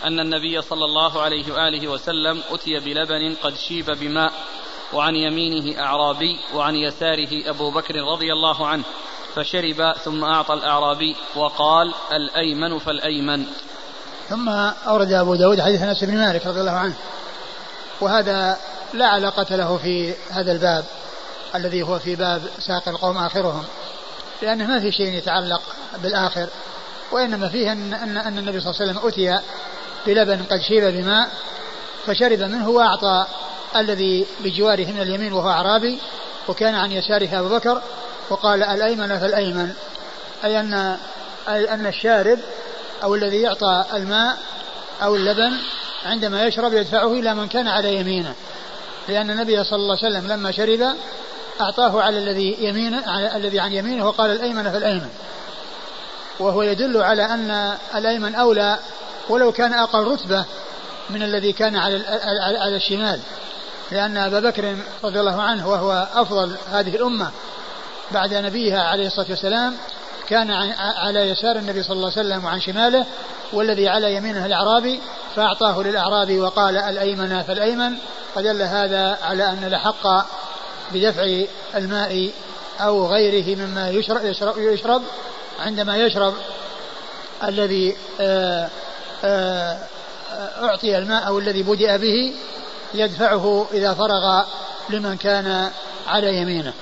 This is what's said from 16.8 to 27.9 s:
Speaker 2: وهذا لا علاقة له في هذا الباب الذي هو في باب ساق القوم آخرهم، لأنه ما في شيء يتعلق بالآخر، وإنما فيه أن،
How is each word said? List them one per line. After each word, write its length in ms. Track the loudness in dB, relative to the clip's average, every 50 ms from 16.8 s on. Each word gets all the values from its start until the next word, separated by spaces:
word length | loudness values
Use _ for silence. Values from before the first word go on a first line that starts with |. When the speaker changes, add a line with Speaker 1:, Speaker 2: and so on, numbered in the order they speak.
| 0 -2 -2 -6 -10 -12 -12 -12 -12 -12 -12 -12 -12 -12 -12 -12 -14 -14 -14 -14 -14 -14 -6 -2
Speaker 2:
وهذا 560 | 0 2 4 4 4 4 2 2 2 2 0 0 -4 -12 -12 -12 -12 -8 0
لا 120 | 4 6 6
علاقة 480 | 6 6 4 2 2 0 0 0 2
له 220 | 0 2 2 0 0
في 360 | 0 0 0 0 0 -2 -4 -6 -8 -8
هذا 220 | -4 -2 0 2
الباب 340 | 2 2 4 2 2 2 0 -4 -10 -14 -14 -14 -14 -14 -14 -14 -14 -12 -12 -6 -6
الذي 280 | -4 -4 -2 -2 -2 0
هو 160 | 0 -2 -2
في 160 | -2 -4 -2
باب 260 | 0 0 0 0 0 -2 -6 -10 -10
ساق 300 | -6 -4 -4 -2 -2 -4
القوم 280 | -4 0 0 0 0 0
آخرهم، 480 | -2 -2 0 0 0 0 -2 -2 -6 -8 -10 -12 -12 -12 -12 -14 -14 -14 -14 -14 -14 -14 -10 -6
لأنه 240 | -2 0 0 0 2
ما 140 | 2 2 2
في 120 | 2 2
شيء 220 | 0 0 0 0 -2
يتعلق 480 | -2 -2 0 0 0 2 0 -2 -4 -4 -6 -14 -14 -12 -12 -12 -6 -4
بالآخر، 440 | -2 0 2 0 0 0 -2 -4 -6 -6 -12 -14 -12 -12 -14 -14 -14 -14 -14 -10 -2
وإنما 380 | 0 0 2 2 0 -2 -2 -2
فيه 220 | 0 0 0 0
أن، 220 | 0 -2 -4 -6